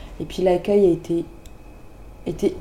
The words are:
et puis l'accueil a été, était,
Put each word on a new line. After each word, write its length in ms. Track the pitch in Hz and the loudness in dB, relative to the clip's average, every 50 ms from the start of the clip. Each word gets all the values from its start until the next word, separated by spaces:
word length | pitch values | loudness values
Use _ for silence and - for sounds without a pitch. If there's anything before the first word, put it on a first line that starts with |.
| - - - - | -14 -16 -10 -10
et 40 | 160 | -10
puis 160 | - - - 180 | -8 -4 0 2
l'accueil 420 | 185 180 175 - 214 202 208 202 | 4 4 4 2 2 4 6 6
a 40 | 175 | 6
été, 340 | 165 160 - - 170 170 160 - - - - - - - - - - - - - - - - - - - - | 4 2 0 -2 -2 -2 -2 -6 -12 -18 -18 -18 -18 -18 -18 -18 -18 -18 -20 -20 -20 -18 -18 -18 -18 -10 -8
était, 280 | 180 165 - 208 - - - | -8 -4 0 0 0 0 -2